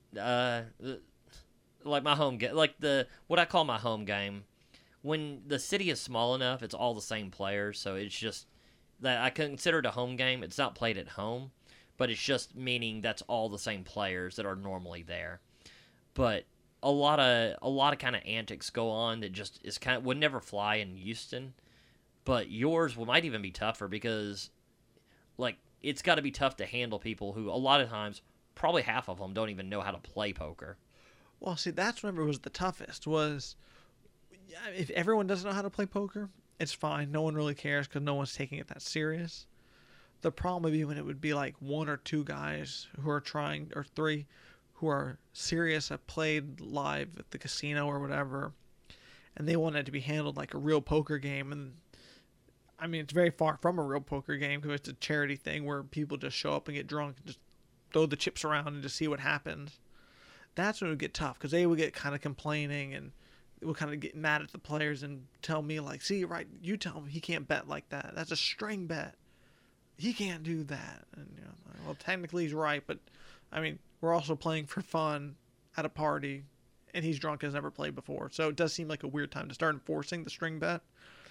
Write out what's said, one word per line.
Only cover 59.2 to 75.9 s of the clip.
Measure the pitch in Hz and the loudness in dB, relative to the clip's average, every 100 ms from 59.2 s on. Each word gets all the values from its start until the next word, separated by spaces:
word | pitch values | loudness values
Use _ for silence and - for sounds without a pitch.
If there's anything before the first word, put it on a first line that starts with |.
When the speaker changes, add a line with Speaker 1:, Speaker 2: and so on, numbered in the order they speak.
Speaker 2:
happens. | 143 147 160 156 143 - - - - - - - - - | 2 2 0 -8 -10 -16 -20 -20 -20 -20 -20 -20 -10 -2
That's | 202 220 | 0 0
when | 180 | -2
it | |
would | 147 | -2
get | 151 | -2
tough | - 143 - | -2 -4 -4
'cause | 139 | 2
they | 165 | 6
would | 175 160 | 6 6
get | 156 | 4
kinda | - 143 143 | 0 -4 -2
complaining | 147 139 151 151 147 147 139 | -4 -4 -2 -2 0 -2 -4
and | 139 139 - - - - - | -8 -12 -16 -20 -20 -20 -8
would | 160 151 | -6 -2
kinda | 147 147 | -4 -4
get | - 156 | -6 -2
mad | 156 151 | 0 2
at | 147 | 0
the | - | -10
players | - 151 151 139 | -4 0 0 -2
and | 143 139 131 - | -6 -10 -14 -10
tell | - 156 | -2 -2
me, | 147 156 | 0 -4
like, | 139 143 | -4 -6
"See, | - 202 | -2 0
right, | 175 170 151 151 | 0 -4 -8 -8
you | 170 214 | -4 -2
tell | 185 | -4
him | 156 143 | -6 -8
he | 160 | -6
can't | 165 160 139 | -2 -2 0
bet | 143 135 | -2 0
like | 147 - | -8 -6
that. | 143 - - | -8 -8 -8
That's | 160 | -4
a | 160 | 0
string | - - 214 202 170 | 0 -2 -4 -4 -4
bet. | 160 151 - _ _ - _ _ _ _ - | -4 -6 -12 _ _ -20 _ _ _ _ -4
He | 202 | -2
can't | 220 196 165 | 0 -2 -2
do | 160 160 | -4 -2
that." | 147 143 - - - | -2 -6 -8 -14 -18
And, | - 143 - | -18 -16 -16
you | |
know, | - - - | -18 -18 -18
I'm | |
like, | - 156 | -12 -10
"Well, | |
technically | 143 - 185 165 175 | -8 -4 -4 -2 -2
he's | 160 | 0
right, | 151 156 147 | 2 2 0
but, | - 160 - - - - - | -2 -8 -10 -20 -20 -20 -8
I | 156 | -4
mean, | 156 147 - _ | -4 -6 -12 _
we're | 165 | 2
also | 170 147 | 2 2
playing | 151 165 160 147 | 0 0 -2 -2
for | - | -6
fun | - 165 156 147 143 - _ _ _ - | -2 0 0 0 -6 -12 _ _ _ -4
at | |
a | |
party, | 151 | -4